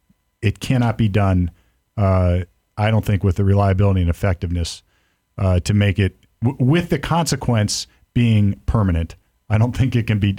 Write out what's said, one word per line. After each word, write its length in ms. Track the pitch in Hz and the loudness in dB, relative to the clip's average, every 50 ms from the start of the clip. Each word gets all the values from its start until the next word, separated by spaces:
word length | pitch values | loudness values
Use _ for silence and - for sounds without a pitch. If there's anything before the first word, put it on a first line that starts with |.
| _ _ _ _ _ _ _ _ | _ _ _ _ _ _ _ _
it 180 | - 101 - - | -4 -4 -4 -4
cannot 380 | - - 135 123 120 117 110 - | -4 -2 0 0 0 0 0 0
be 100 | 117 104 | 0 0
done, 420 | 95 107 101 95 92 90 90 85 - _ _ _ _ _ _ _ _ | 0 0 2 2 2 2 0 -2 -4 _ _ _ _ _ _ _ _
uh, 440 | 104 101 95 95 92 90 90 87 90 90 - _ _ _ _ _ | -2 0 2 2 2 2 2 0 0 -4 -8 _ _ _ _ _
I 140 | - 104 110 | -2 0 0
don't 140 | 110 107 - | 0 0 0
think, 180 | - 104 95 - | 0 0 0 0
with 120 | 98 87 | 0 0
the 80 | - 101 | 0 2
reliability 580 | 98 98 101 101 98 95 95 101 98 95 92 | 2 2 2 2 2 2 2 2 2 2 2
and 80 | 87 85 | 0 0
effectiveness, 720 | 85 - - 98 87 - - 82 87 85 82 - - - _ _ _ _ _ _ _ _ _ _ _ - | -2 -2 -2 -4 -2 -4 -4 -6 -4 -4 -6 -6 -8 -12 _ _ _ _ _ _ _ _ _ _ _ -4
uh, 220 | 101 92 90 90 | 0 0 0 0
to 120 | - - 104 | 0 0 0
make 240 | 104 101 101 92 - | 2 2 2 2 0
it 160 | 95 92 - _ _ _ _ - | 0 -2 -2 _ _ _ _ -6
w-, 200 | 113 120 - - 127 | -4 -4 -2 0 0
with 260 | 127 160 175 175 - | 2 2 2 0 -2
the 80 | 170 139 | -4 -4
consequence 880 | - - 160 170 165 - 143 135 - 127 120 107 104 101 - - - - _ _ _ _ | -4 -2 -2 -2 -2 -2 -4 -4 -2 -2 0 0 0 -2 -4 -6 -10 -12 _ _ _ _
being 480 | - 120 120 113 110 104 104 98 98 - - | -2 0 2 4 4 4 2 2 0 -2 -4
permanent. 500 | - - 98 95 95 85 82 82 - - - _ _ _ _ _ - | -2 -2 0 0 0 0 -2 -2 -6 -10 -16 _ _ _ _ _ -2
I 60 | 107 | 0
don't 180 | 107 117 123 - | 0 0 0 0
think 220 | - 131 123 - | 0 -2 0 0
it 100 | 117 110 | -2 -2
can 120 | - 110 101 | -2 -2 0
be, 180 | 104 101 98 | 0 -2 -2